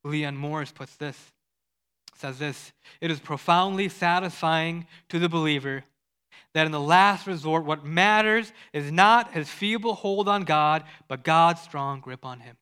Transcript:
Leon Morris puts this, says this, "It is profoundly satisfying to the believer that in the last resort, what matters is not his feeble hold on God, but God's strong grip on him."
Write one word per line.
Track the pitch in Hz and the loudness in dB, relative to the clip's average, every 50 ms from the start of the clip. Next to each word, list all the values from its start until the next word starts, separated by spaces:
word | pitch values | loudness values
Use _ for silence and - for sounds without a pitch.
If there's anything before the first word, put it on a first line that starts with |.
| - | -8
Leon | 147 151 151 151 143 143 | -6 -6 -4 -4 -6 -8
Morris | 139 143 147 151 156 143 - | -8 -8 -6 -6 -8 -8 -10
puts | - - 135 - - | -12 -18 -20 -20 -14
this, | _ 147 147 131 - - _ _ _ _ _ _ _ _ _ _ _ _ _ _ _ _ - _ | _ -12 -12 -12 -14 -20 _ _ _ _ _ _ _ _ _ _ _ _ _ _ _ _ -20 _
says | _ - 139 131 127 | _ -12 -12 -10 -8
this, | 147 147 139 - - - _ _ _ - - _ | -8 -8 -8 -10 -16 -20 _ _ _ -20 -14 _
"It | 165 165 | -4 -4
is | 156 139 | -4 -4
profoundly | - - 151 135 - - 170 175 185 196 190 190 202 180 | -6 -8 -8 -6 2 2 4 4 4 0 -2 -4 -4 -6
satisfying | - - 180 170 175 180 190 180 - - - 160 165 160 160 165 165 170 170 _ - - _ _ | -4 -2 0 0 0 0 -2 -6 -8 -4 -2 0 0 0 -2 -4 -6 -8 -12 _ -20 -20 _ _
to | - 170 | -2 0
the | 175 170 | 0 0
believer | 165 165 156 156 147 139 135 139 135 135 - _ _ _ _ _ _ _ _ _ _ - _ _ _ | 0 0 0 0 0 -2 -2 -6 -8 -8 -12 _ _ _ _ _ _ _ _ _ _ -20 _ _ _
that | 156 160 | 0 0
in | 156 | 0
the | 156 147 | 0 -4
last | 143 147 170 185 196 208 196 - - | 2 6 6 6 6 6 2 0 -6
resort, | 196 185 156 139 156 160 165 156 | -8 -8 -6 -2 0 0 0 0
what | 147 156 147 143 | -2 -4 -4 -6
matters | 147 160 175 190 208 214 214 214 214 214 233 220 214 - - - _ | -4 0 2 4 4 4 4 2 2 0 0 -2 -6 -16 -20 -20 _
is | - 151 143 143 | -8 -8 -6 -2
not | 156 175 196 208 226 240 226 - | 4 6 6 8 6 4 2 -2
his | - 165 147 - | -6 -8 -8 -8
feeble | - - 196 208 220 233 208 233 208 | -8 -4 -2 -2 -2 -2 -2 -4 -6
hold | - - 196 196 202 202 202 | -4 -4 -4 -2 0 0 0
on | 202 202 185 | 0 0 0
God, | 160 156 151 151 151 156 160 156 - - - _ _ | 0 2 2 4 2 2 0 -4 -10 -20 -20 _ _
but | 131 131 - | -12 -6 0
God's | 170 160 165 165 170 170 170 | 2 4 6 6 4 2 0
strong | - - - 143 139 139 139 131 | -10 -12 -10 -8 -8 -8 -8 -10
grip | - 127 127 123 - | -12 -16 -16 -14 -14
on | 131 123 120 | -16 -16 -16
him." | 117 123 120 _ | -20 -20 -20 _